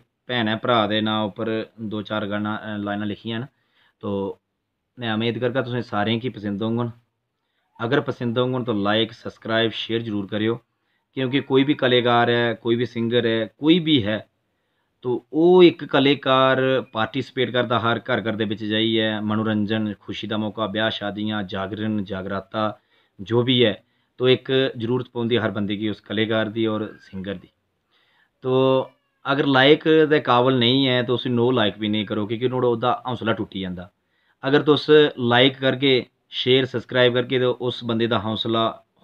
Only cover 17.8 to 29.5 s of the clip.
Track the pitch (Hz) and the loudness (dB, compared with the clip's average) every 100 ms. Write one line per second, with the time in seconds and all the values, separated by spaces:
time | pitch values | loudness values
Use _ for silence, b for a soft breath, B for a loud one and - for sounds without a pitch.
17.8 | 117 117 - 117 104 104 107 107 107 107 | 0 -2 -2 -2 -2 -2 -4 -4 -2 0
18.8 | 113 113 110 107 107 107 110 107 101 110 | 0 0 0 -2 -2 -2 0 0 0 -2
19.8 | 107 98 - 101 104 107 107 107 107 107 | -4 -6 -12 -12 -8 -6 -6 -4 -4 -2
20.8 | 110 107 104 98 107 107 95 101 95 101 | -4 -4 -8 -6 -4 -4 -6 -8 -8 -6
21.8 | 110 107 95 95 95 98 - 110 107 107 | -4 -4 -6 -8 -8 -8 -8 -4 -4 -6
22.8 | b b b - 95 117 123 123 117 - | b b b -16 -2 0 2 4 2 0
23.8 | _ _ _ - 127 127 - 131 135 127 | _ _ _ -2 2 2 2 0 0 -4
24.8 | 113 127 120 120 117 120 107 101 101 104 | -4 -4 -4 -6 -2 0 0 -2 -4 -4
25.8 | 107 98 - 104 110 110 107 113 110 107 | -6 -6 -6 -4 0 0 -2 -2 -2 -2
26.8 | 107 - - 95 95 95 - _ _ _ | -6 -12 -16 -12 -10 -10 -14 _ _ _
27.8 | _ _ _ _ _ _ 131 131 131 131 | _ _ _ _ _ _ 0 2 4 2
28.8 | 131 _ _ _ 131 135 143 | -2 _ _ _ -4 -2 0